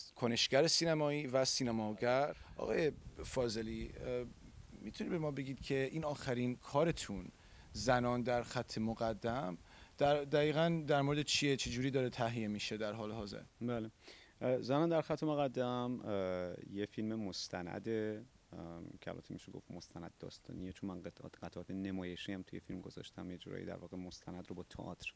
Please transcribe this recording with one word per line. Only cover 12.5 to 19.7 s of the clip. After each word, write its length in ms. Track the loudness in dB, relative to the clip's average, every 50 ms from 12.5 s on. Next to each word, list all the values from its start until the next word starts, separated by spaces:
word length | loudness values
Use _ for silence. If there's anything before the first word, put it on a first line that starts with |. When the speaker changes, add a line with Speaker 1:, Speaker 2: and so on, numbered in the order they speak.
| 0 -2 -2 -4 -2
Speaker 1:
در 160 | -2 -2 -2 -2
حال 180 | -4 -4 -6
حاضر؟ 320 | -4 -6 -6 -6 -8 -10 -12 -14 -10 -6
Speaker 2:
بله. 300 | -2 -2 0 -2 -2 -6 -8 -14 -20 -20 -20 -20 -20 -20 -8 -2
اه، 200 | 2 2 2 2
زنان 280 | 2 2 4 4 6 6
در 120 | 4 2
خط 220 | 2 2 -2 0 2
مقدم، 760 | 2 4 4 2 2 2 0 0 2 0 0 0 -2 -2 -2
اه، 760 | -2 0 0 2 2 2 0 0 -2 -4 -6 -8 -10 -6 -2
یه 120 | -2 -2
فیلم 300 | -2 -2 -4 -2 -2 -2
مستنده، 1120 | -2 -2 -4 -4 -6 -6 -4 -4 -6 -4 -4 -6 -4 -2 -2 0 0 0 -2 -4 -6 -10 -16 -20 -20 -20 _ -12
ام، 440 | -12 -10 -10 -10 -12 -12 -12 -14 -10
که 100 | -10 -8
البته 220 | -8 -8 -10 -10 -12
می‌شه 180 | -12 -10 -12
گفت 200 | -14 -14 -14 -12